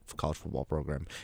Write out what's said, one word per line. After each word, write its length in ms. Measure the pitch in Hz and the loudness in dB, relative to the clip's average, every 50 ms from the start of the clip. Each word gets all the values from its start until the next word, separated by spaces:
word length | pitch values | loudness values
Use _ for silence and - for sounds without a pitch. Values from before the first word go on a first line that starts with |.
| - - | -12 -12
f-, 80 | - | -4
college 220 | - - 78 78 - | 0 2 2 2 2
football 260 | - - - 65 67 | -2 -2 0 0 2
program. 420 | - 76 78 71 69 73 71 - - - - | 2 2 2 2 2 0 0 -2 -4 -8 -10